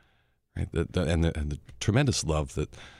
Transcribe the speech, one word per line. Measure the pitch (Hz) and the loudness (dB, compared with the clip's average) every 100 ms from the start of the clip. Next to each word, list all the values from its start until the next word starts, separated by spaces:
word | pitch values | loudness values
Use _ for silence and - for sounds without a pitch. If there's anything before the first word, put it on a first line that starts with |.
| _ _ _ _ _ - | _ _ _ _ _ -6
Right? | 87 | -2
The, | - 82 | -2 -2
the, | - | 0
and | 76 85 | 2 4
the, | 82 76 | 2 2
and | 73 | -2
the | 73 - - | -4 -10 -4
tremendous | - 110 143 - | 2 4 4 2
love | 78 76 73 - | 0 0 0 -4
that, | 73 - - | -6 -6 -20